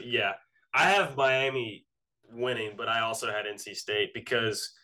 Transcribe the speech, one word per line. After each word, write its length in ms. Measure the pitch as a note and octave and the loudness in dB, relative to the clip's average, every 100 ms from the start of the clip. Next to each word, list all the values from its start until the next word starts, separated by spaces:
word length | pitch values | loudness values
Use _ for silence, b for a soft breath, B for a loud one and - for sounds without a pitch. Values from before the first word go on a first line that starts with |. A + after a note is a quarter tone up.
yeah, 300 | A#2+ A#2+ G2+ G2 _ _ _ | 0 0 0 -2 _ _ _
I 160 | - D#3 | 2 6
have 300 | G3 E3 C#3 | 4 2 2
Miami 640 | C3+ C3 C3+ C3 A#2 F#2+ _ _ _ _ _ | 4 4 2 0 -4 -8 _ _ _ _ _
winning, 400 | A#2 B2 A#2 G#2+ G#2 | -4 -2 -2 -4 -4
but 100 | A2+ | -2
I 120 | A#2 | 0
also 300 | A2+ A2+ A#2 | 0 -2 -4
had 160 | G#2 G#2 | -4 -4
N 120 | G2+ | -8
C 160 | - | -10
State 400 | F#2+ - G#2 G2+ | -8 -2 0 0
because 580 | A2+ A2+ A#2+ A2+ G#2 - b | -4 -2 0 0 -2 -8 b